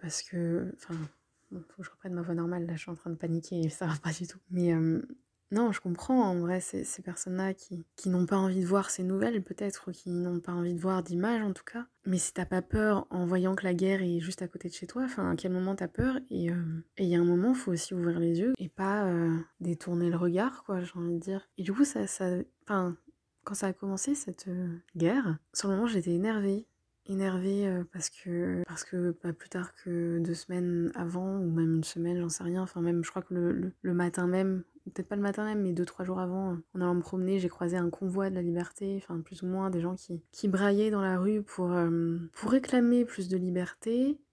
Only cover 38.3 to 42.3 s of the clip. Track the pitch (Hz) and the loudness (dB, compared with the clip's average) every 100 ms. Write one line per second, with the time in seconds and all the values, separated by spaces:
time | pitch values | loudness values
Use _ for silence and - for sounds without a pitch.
38.3 | 185 175 170 170 - 196 196 - 170 160 | 0 0 0 -2 -6 -4 -4 -6 -8 -8
39.3 | 185 185 190 190 180 170 185 - 170 - | -8 -4 0 0 0 -2 -4 -8 -10 -10
40.3 | - 208 185 202 202 214 208 190 185 190 | -4 0 4 4 4 4 2 2 2 2
41.3 | 214 208 - 180 175 170 170 170 170 165 | 2 -2 -2 0 2 2 2 2 0 -6